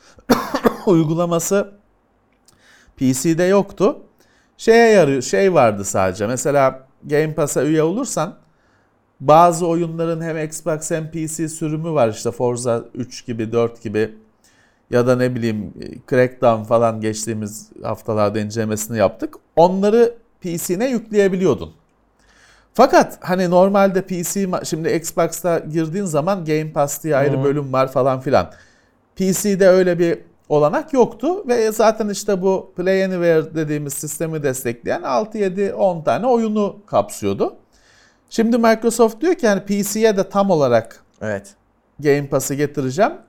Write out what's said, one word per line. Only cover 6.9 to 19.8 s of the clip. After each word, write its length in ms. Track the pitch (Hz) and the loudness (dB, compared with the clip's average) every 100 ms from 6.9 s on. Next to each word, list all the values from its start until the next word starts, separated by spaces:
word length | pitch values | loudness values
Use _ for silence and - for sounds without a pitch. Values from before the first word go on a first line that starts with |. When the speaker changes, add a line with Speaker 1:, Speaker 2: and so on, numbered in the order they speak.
| _ | _
Speaker 1:
Game 300 | - 147 156 | -4 -2 0
Pass'a 280 | 151 147 160 | -2 -2 0
üye 200 | 147 160 | 0 2
olursan 540 | 156 202 277 - 165 - _ _ _ _ _ _ _ - | 0 -2 -6 -6 -6 -8 _ _ _ _ _ _ _ -4
bazı 460 | 135 156 175 160 175 | 4 6 6 4 -2
oyunların 540 | 165 165 160 165 165 | -2 -2 -4 -4 -4
hem 180 | 165 160 | -6 -6
Xbox 520 | 156 - 175 156 - | -8 -8 -6 -4 -4
hem 200 | 160 156 | -6 -6
P 180 | 165 160 | -8 -8
C 200 | - 160 | -6 -8
sürümü 440 | 156 160 156 165 | -6 -6 -4 -2
var. 160 | 151 113 | 0 0
İşte 220 | 104 120 | 0 -6
Forza 540 | - 123 123 123 117 117 | -4 -2 -2 -2 -4 -6
üç 320 | - 120 - - | -12 -12 -12 -10
gibi, 260 | 117 110 | -8 -4
dört 300 | 117 117 113 | 0 -2 -4
gibi 320 | 113 104 107 - _ _ _ _ _ _ - | -6 -2 -4 -6 _ _ _ _ _ _ -4
ya 160 | 120 120 | 0 2
da 100 | 123 | 2
ne 180 | 127 | 0
bileyim, 400 | 123 117 107 101 - | -2 -4 -4 -8 -12
e, 60 | - - - | -16 -14 -2
Crackdown 520 | 131 127 - 123 113 | 0 0 2 2 2
falan 380 | 107 117 117 110 | 2 2 2 0
geçtiğimiz 680 | 107 107 - 107 104 107 - - | -4 -4 -6 -6 -8 -12 -18 -12
haftalarda 560 | 117 107 - 107 104 107 | -10 -8 -4 0 0 0
incelemesini 580 | 107 113 107 107 - 113 | -4 -4 -4 -4 -4 0
yaptık. 360 | 95 - - - _ - | 0 0 -12 -12 _ 4
Onları 580 | 175 190 | 4 4